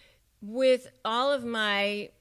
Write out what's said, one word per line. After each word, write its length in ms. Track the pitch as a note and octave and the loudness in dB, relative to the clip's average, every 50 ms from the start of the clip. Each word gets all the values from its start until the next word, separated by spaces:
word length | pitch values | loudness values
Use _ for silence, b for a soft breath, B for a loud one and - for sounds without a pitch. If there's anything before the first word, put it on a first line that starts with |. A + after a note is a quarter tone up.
| B B B B B _ _ _ | B B B B B _ _ _
with 460 | G#3 G3+ A3 B3+ C4 C4 B3+ B3 B3 - - _ - | -16 -8 -2 2 4 4 4 4 0 -6 -16 _ -6
all 260 | A3 A3+ A#3+ C4 C#4+ | -4 -2 0 0 0
of 140 | C#4+ C4 A#3 | 0 -2 -2
my 640 | A#3 A#3 A3 G#3+ G#3 G3+ G3+ G3+ G#3 G#3 G#3 G3+ - - _ | -4 -2 -2 0 0 0 0 0 -2 -2 -6 -8 -12 -16 _